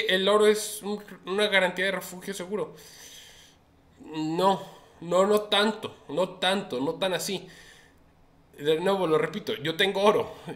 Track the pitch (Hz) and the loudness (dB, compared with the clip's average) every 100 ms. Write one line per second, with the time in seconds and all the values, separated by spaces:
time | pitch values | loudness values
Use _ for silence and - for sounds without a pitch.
0 | 214 185 196 214 214 214 - - 196 208 | 6 2 4 6 6 4 0 -8 -8 -8
1 | - 185 175 196 208 196 185 180 190 185 | -10 -16 -6 -2 2 2 2 0 -2 -4
2 | 180 180 196 190 180 202 151 - - - | -8 -14 -10 -10 -6 -6 -6 -10 -20 -20
3 | - - - - - _ _ _ _ - | -20 -20 -20 -20 -20 _ _ _ _ -20
4 | - 156 156 165 190 190 - - - - | -12 -6 -4 2 2 2 -4 -20 -20 -14
5 | 170 175 196 208 208 202 208 208 - - | 0 2 4 2 2 2 2 -2 -10 -14
6 | - 147 185 180 185 196 - 123 143 165 | -8 -2 -2 -2 0 0 -2 -4 -4 -2
7 | 190 170 - 185 - - - - - _ | -2 -2 -4 -8 -10 -20 -20 -20 -20 _
8 | _ _ _ _ _ - 147 160 180 196 | _ _ _ _ _ -6 0 2 2 0
9 | 170 156 160 - - 117 147 165 196 196 | 2 2 0 -4 -6 -4 -4 0 0 4
10 | 208 135 113 - 160 | 4 4 -2 -10 -14